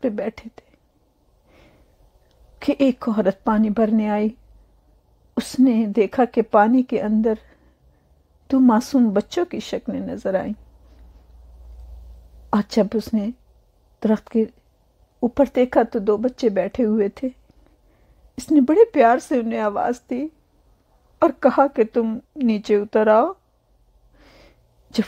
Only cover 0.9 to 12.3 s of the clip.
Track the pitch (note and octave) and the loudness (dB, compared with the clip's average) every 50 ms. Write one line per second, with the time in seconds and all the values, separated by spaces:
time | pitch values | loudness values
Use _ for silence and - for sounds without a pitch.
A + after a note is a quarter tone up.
0.9 | _ _ _ _ _ _ _ _ _ _ _ _ _ _ _ _ _ _ _ _ | _ _ _ _ _ _ _ _ _ _ _ _ _ _ _ _ _ _ _ _
1.9 | _ _ _ _ _ _ _ _ _ _ _ _ _ - - - C#4 - C#4 C4 | _ _ _ _ _ _ _ _ _ _ _ _ _ -8 -4 -4 -2 0 0 0
2.9 | B3 - - B3 G#3 G#3+ F#3+ F#3+ F#3+ _ - A#3 G#3+ G#3+ A3 G#3+ G3+ A#3 A3 G#3+ | 0 -2 -4 -4 -2 0 0 -2 -2 _ -4 -2 0 0 0 0 0 0 0 0
3.9 | A3 A3 G#3+ G#3+ G#3 G#3+ G#3+ A3 B3 _ _ _ _ _ _ _ _ _ _ _ | 0 -2 -2 -2 -2 -2 -2 -4 -4 _ _ _ _ _ _ _ _ _ _ _
4.9 | _ _ _ _ _ _ _ _ - - - - - - B3+ C4+ A3+ A3 A3+ G#3 | _ _ _ _ _ _ _ _ -8 -8 -8 -8 0 2 2 2 2 0 -2 -2
5.9 | G3+ A#3+ G3 - - - A#3+ A#3 - B3 A3 - - G#3 G#3 A3+ B3+ B3+ B3+ - | 0 0 -2 0 0 -2 -2 0 0 -4 -4 2 2 2 4 4 2 0 0 0
6.9 | B3 - - G#3+ A3 G#3+ A3 A3+ G#3+ A3 - _ _ _ _ _ _ _ _ _ | -4 -4 -2 -2 -2 0 0 0 -2 -4 -8 _ _ _ _ _ _ _ _ _
7.9 | _ _ _ _ _ _ _ _ _ _ _ - C4+ C4 C4 B3 A3 A3 - - | _ _ _ _ _ _ _ _ _ _ _ -2 0 4 4 6 4 4 0 0
8.9 | - C4 A#3+ A3 F#3+ G3+ - - - F4 F4 F4 - A3+ - - - - - - | 2 2 2 2 2 -2 -2 -2 -4 -4 -4 -4 -6 -12 -10 -8 -10 -8 -8 -8
9.9 | - - G3 F#3+ F3 G#3 - G3 F#3+ F3+ - F#3 G#3+ - - - _ _ _ - | -10 -8 -8 -10 -10 -8 -6 -4 -4 -4 -4 -4 -10 -12 -14 -20 _ _ _ -20
10.9 | - _ - - - - _ _ - - - - - - - - - - - - | -20 _ -20 -20 -20 -20 _ _ -20 -20 -20 -20 -20 -20 -20 -20 -20 -20 -20 -20
11.9 | - - - - - - - - | -20 -20 -20 -20 -20 -20 -20 -20